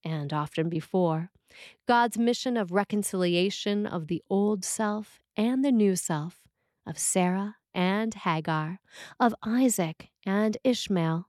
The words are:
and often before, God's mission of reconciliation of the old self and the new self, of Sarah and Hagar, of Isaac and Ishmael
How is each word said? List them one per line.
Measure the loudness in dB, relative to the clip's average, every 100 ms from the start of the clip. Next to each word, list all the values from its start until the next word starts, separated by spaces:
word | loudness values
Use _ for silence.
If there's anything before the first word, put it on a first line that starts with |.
and | -6 -6 -4
often | -4 -2 -2 -2
before, | -2 -2 0 2 0 -6 _ _ -20 -20 _ 2
God's | 4 4 2
mission | 0 0 -2 -2
of | 0
reconciliation | 0 0 -2 -2 0 2 2 0 -2 -2 -2 -2
of | -6 -4
the | -6 _
old | 0 2 0
self | -4 -4 -2 -4 -8 -18 _ -2
and | 0 2 4
the |
new | 4 4 2
self, | -2 -2 -4 -10 _ _ _ _ -12
of | -4
Sarah | 0 2 2 0 -4 -8 _
and | -2 0 0 -2
Hagar, | -4 -2 -2 0 -2 -2 -8 _ -20 -20 0
of | 0 0
Isaac | -2 2 2 2 -2 -4 -16 _ -4
and | 0 0 0
Ishmael | 0 0 0 0 2 0